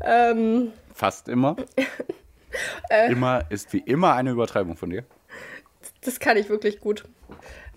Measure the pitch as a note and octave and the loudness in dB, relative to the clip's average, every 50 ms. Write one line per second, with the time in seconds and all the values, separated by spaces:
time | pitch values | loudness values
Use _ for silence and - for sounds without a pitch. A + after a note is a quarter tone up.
0 | - - A#3 A#3+ A#3+ A#3+ A#3 A3+ A3+ A3 A3 A#3+ B3 A3+ A3 - - - - - | 0 2 4 6 6 4 4 2 2 2 2 2 0 0 -4 -12 -20 -20 -8 -2
1 | - G2 - - - - A#2+ B2 C3 C#3 E3 - - - - - C4+ C4 - - | 0 0 0 -2 -8 -4 0 2 2 2 0 -2 -8 -8 -4 -4 -4 -4 -4 -10
2 | - - - - _ _ _ _ _ - - - - - - - - - - G#3+ | -10 -10 -12 -14 _ _ _ _ _ -12 -10 -8 -8 -8 -10 -10 -6 0 2 4
3 | A3+ A#3+ B2 B2 B2+ B2+ B2+ B2 - - G#2 G2+ - - - F#2+ - - A#2+ D#3 | 4 4 4 2 2 2 2 0 -2 -4 -6 -8 -8 -4 -4 -4 0 0 0 2
4 | F#3 F3 C3+ B2 B2+ C3 B2 A#2 A#2 A2 - A2 G2 F2 D#2+ - - F2 E2+ G2+ | 4 4 4 4 2 0 0 0 -2 0 0 -2 -2 -2 -4 -8 -8 -8 -6 -8
5 | B2+ _ _ _ _ - - - - - - - - _ _ _ - - - _ | -10 _ _ _ _ -20 -20 -20 -18 -18 -20 -20 -20 _ _ _ -20 -20 -20 _
6 | - C4+ B3+ - - D4 A#3 G#3 G#3 G#3 G#3+ G#3+ - G#3 G#3 - - G#3 G#3+ G#3 | -8 -8 -8 -4 0 2 2 2 2 0 -2 -2 -2 -2 -4 -4 -4 -4 -4 -4
7 | - - - _ - - - - - - - - - - - | -6 -18 -20 _ -20 -20 -20 -20 -20 -20 -20 -20 -20 -18 -8